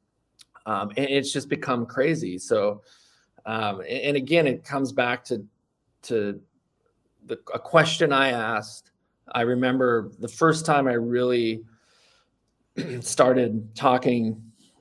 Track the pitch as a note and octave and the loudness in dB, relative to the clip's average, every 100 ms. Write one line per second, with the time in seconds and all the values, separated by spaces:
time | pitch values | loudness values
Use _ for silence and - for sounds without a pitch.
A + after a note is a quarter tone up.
0 | _ _ _ _ _ - G#2+ G2 G2+ A2 | _ _ _ _ _ -12 -4 -4 -4 -4
1 | C3+ C#3 C3+ C#3+ - C3+ - A#2+ A#2 C3 | 0 0 0 -4 -4 -4 -2 -4 -2 0
2 | D3 D#3+ F#2 F2+ - A2 G2+ G2+ _ _ | 0 0 -4 -6 0 2 2 -2 _ _
3 | _ _ _ _ A2 A2+ G#2 F#2+ E2 B2+ | _ _ _ _ -8 -4 -4 -4 -6 -4
4 | C#3 C#3+ C3+ E3+ D3 A#2+ - C#3+ C3 C3 | -2 -2 2 2 2 0 -4 -4 -2 0
5 | A#2+ B2 - A2+ G2+ _ _ _ _ _ | 0 -2 -4 -6 -8 _ _ _ _ _
6 | - A2+ G2+ G2+ - _ _ _ _ _ | -4 -2 -2 -6 -14 _ _ _ _ _
7 | _ _ - A#2 - A#2+ - E3 D3+ - | _ _ -12 -12 -8 -10 2 4 4 2
8 | D#3 C#3 C3+ A#2+ A2 G#2+ G#2+ - - _ | 2 2 2 0 -2 -4 -6 -14 -20 _
9 | _ _ - A#2+ A#2 B2 B2+ C3 B2+ A#2 | _ _ -6 -2 0 2 2 2 2 2
10 | G2+ - A#2 - E3 D#3+ - C#3+ C3+ A#2+ | -2 -10 -10 2 2 4 2 2 4 0
11 | A#2+ B2 B2 B2 A2+ A2 A2 _ _ _ | 0 0 2 2 0 -4 -10 _ _ _
12 | _ _ _ _ _ _ _ - E3 B2 | _ _ _ _ _ _ _ -8 -8 -8
13 | - - C3 B2+ A#2 G#2+ A2 - C#3 B2+ | -2 4 4 4 2 -2 -8 0 2 4
14 | C3 A#2+ A2+ A2 - _ _ _ | 2 2 0 -4 -12 _ _ _